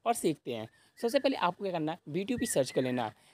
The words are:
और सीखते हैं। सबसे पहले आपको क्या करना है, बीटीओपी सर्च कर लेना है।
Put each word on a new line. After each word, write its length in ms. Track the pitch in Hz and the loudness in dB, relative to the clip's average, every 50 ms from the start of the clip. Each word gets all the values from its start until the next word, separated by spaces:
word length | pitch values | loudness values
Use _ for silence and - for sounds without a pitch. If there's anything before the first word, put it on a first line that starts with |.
| - | 0
और 80 | 233 226 | 0 0
सीखते 400 | - - 170 143 - - 135 117 | 2 2 0 0 0 -4 -6 -6
हैं। 160 | 110 110 - _ _ _ _ _ - | -6 -6 -10 _ _ _ _ _ -4
सबसे 180 | 240 233 269 269 | -2 2 2 2
पहले 160 | 277 269 269 | 2 2 0
आपको 280 | - - 175 175 - 202 | 2 0 0 0 -2 -6
क्या 80 | 190 | -4
करना 200 | 175 165 151 156 | -2 -2 -2 -2
है, 80 | 170 - _ 151 | -4 -6 _ -6
बीटीओपी 360 | 143 180 202 190 185 - - | -4 -4 -2 -2 -2 -2 -2
सर्च 260 | - - 151 131 - | 0 2 2 2 2
कर 100 | - 139 | 0 0
लेना 240 | 131 127 123 123 113 | 0 2 0 0 -2
है। 80 | 107 - _ _ - | -2 -6 _ _ -20